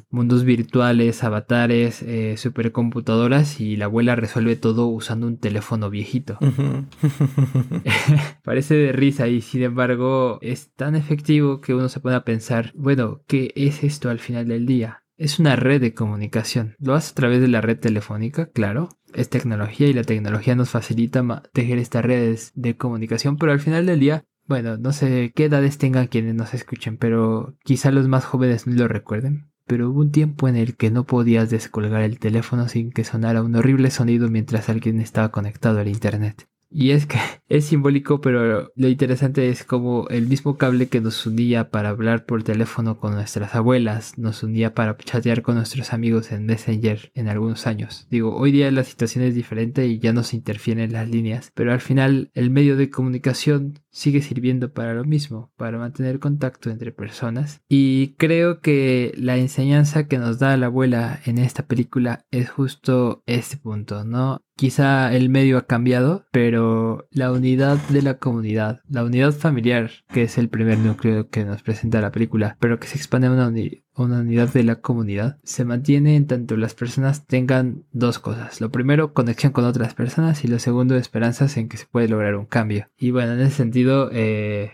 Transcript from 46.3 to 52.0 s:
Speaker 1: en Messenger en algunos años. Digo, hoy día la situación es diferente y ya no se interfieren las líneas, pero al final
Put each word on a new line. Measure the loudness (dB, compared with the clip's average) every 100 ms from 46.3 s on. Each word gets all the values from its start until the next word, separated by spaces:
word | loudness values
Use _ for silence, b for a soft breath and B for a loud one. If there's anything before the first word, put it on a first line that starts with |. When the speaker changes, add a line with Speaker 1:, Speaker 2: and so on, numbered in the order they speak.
Speaker 1:
en | -6 -2
Messenger | -2 -2 -2 0 -2 -8
en | -6 -4
algunos | -2 -2 -4 -4
años. | -4 -8 -12 -4
Digo, | -2 -2 0
hoy | 2
día | 4 4
la | 2
situación | -2 -2 -4 0
es | 0
diferente | 0 -4 -4 -4 0 0
y | 0
ya | 0
no | 0
se | -2 -6
interfieren | -6 -6 -4 -2 -2
las | -4 -4
líneas, | -2 -2 -6 -8
pero | -4 -2
al | -2
final | 0 2